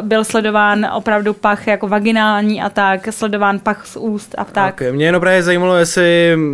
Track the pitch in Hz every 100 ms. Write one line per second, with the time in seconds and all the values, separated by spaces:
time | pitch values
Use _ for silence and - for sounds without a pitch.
0 | 208 220 220 226 214 208 208 208 214 -
1 | 208 208 208 208 208 208 - 202 202 208
2 | 208 226 214 208 214 214 202 208 196 190
3 | 220 - 220 208 202 196 214 202 - -
4 | 226 208 - - 202 - 190 - 131 139
5 | 156 175 175 185 175 175 180 180 170 190
6 | 175 170 170 165 151